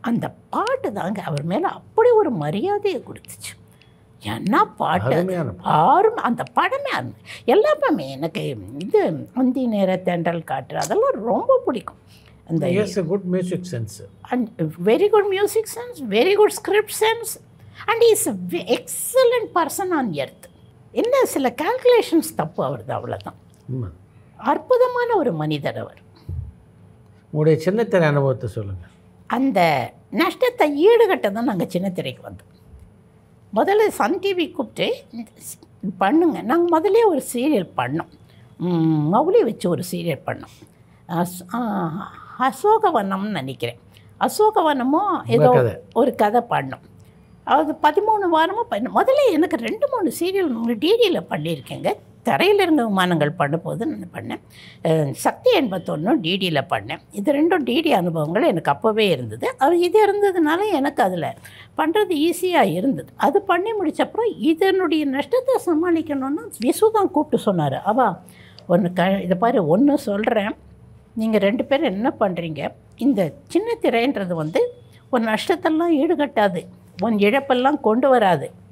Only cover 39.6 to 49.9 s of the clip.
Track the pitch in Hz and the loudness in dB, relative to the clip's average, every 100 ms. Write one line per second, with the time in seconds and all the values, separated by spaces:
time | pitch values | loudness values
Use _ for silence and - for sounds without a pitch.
39.6 | 180 170 180 180 170 147 - - - - | -4 -4 -4 -6 -6 -6 -6 -10 -12 -20
40.6 | - _ _ _ - 170 175 - - 233 | -20 _ _ _ -8 -4 -4 -6 -10 -6
41.6 | 233 202 165 160 - - - - 254 - | -4 -4 -6 -8 -12 -18 -20 -4 -4 0
42.6 | 415 440 427 294 196 190 208 190 131 131 | 2 2 4 0 -2 -4 -4 -6 -6 -6
43.6 | 120 - - - - - 226 - 427 427 | -8 -8 -20 -20 -20 -4 -2 2 2 4
44.6 | 320 294 240 302 403 330 - - 151 139 | 0 0 0 0 0 -2 0 4 6 6
45.6 | 120 - - - 262 233 214 240 233 147 | 4 -2 -6 0 0 2 2 2 0 -4
46.6 | 135 - - - - - - - - 269 | -4 -10 -16 -20 -20 -20 -20 -16 0 0
47.6 | 311 302 302 302 427 427 381 320 330 403 | 2 2 2 2 2 0 2 2 2 0
48.6 | 466 208 233 196 403 539 539 320 349 311 | -4 -4 -2 0 4 4 4 4 2 0
49.6 | 226 440 554 | -4 -4 -2